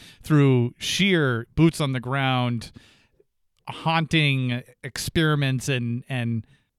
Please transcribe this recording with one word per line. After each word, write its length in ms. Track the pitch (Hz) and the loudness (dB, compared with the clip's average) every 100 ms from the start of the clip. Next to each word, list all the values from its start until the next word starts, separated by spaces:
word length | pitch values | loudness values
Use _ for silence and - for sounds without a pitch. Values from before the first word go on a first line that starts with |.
| - - | -20 -12
through 500 | - 151 139 127 120 - | 2 4 6 4 2 -4
sheer 680 | - - 196 175 139 117 117 | -6 0 2 2 0 -2 -4
boots 260 | - 165 - | 2 2 2
on 120 | 143 | -4
the 80 | 131 | -4
ground 720 | 120 139 135 127 123 120 - - _ _ _ _ _ _ _ _ - | -4 -4 -2 0 -2 -4 -10 -20 _ _ _ _ _ _ _ _ -18
haunting 960 | - 165 165 160 165 147 131 127 123 - _ | -8 0 0 2 2 2 0 -2 -4 -10 _
experiments 840 | 139 - - 175 156 147 139 135 - | -14 -10 -4 0 2 2 0 -2 -2
and, 340 | 127 120 120 - | -4 -4 -6 -6
and 360 | 131 117 113 - _ _ | -6 -4 -4 -8 _ _